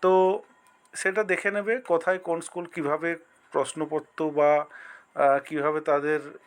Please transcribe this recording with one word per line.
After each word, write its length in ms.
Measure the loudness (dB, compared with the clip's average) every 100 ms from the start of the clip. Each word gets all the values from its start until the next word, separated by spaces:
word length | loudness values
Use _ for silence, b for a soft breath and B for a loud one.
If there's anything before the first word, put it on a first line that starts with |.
তো 400 | 4 6 4 2 -6 _ _ _ _
সেটা 280 | -4 -2 0
দেখে 260 | 0 0 0
নেবে 240 | -2 -2 -4
কোথায় 380 | 0 0 2 -2
কোন 220 | -2 -6
স্কুল 240 | -6 -10 -10
কীভাবে 500 | -6 -2 -2 -2 -6 _ _ _
প্রশ্নপত্র 760 | -2 -2 -4 -4 -4 -6 -4 -2
বা, 360 | 2 4 4 0 B B B B
আহ, 240 | 0 2 2
কীভাবে 420 | 0 -2 -2 -2
তাদের 400 | 0 0 2 -2 -4 -18